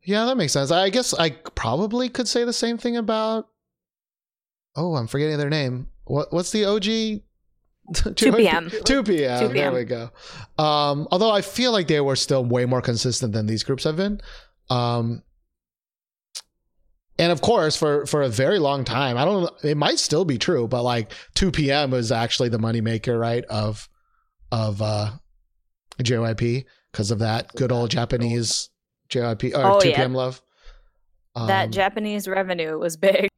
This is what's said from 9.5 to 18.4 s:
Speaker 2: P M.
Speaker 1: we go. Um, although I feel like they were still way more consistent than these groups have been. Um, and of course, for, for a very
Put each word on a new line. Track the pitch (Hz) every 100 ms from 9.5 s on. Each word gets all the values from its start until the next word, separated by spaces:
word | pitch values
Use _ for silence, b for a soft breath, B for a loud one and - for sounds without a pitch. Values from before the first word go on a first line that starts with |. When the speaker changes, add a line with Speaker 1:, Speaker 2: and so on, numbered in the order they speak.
Speaker 2:
P | 131
M. | 143
Speaker 1:
we | 127
go. | 113 120 117 B B B B -
Um, | 151 147 147 143 160
although | 180 220
I | 202
feel | 196 - 247
like | 220 156
they | 151
were | 139 135
still | - 135
way | 120 123
more | 123 127
consistent | 120 117 127 113 120
than | 107 107
these | 110
groups | - 135
have | 160 156
been. | 196 208 B B B B _
Um, | 123 120 120 117 117 _ _ _ _ _ _ _ _ _ _ _ - _ _ _ _ _ _ _ -
and | 170
of | 165
course, | - 233 156 -
for, | 156 147 131
for | 151
a | 139
very | 107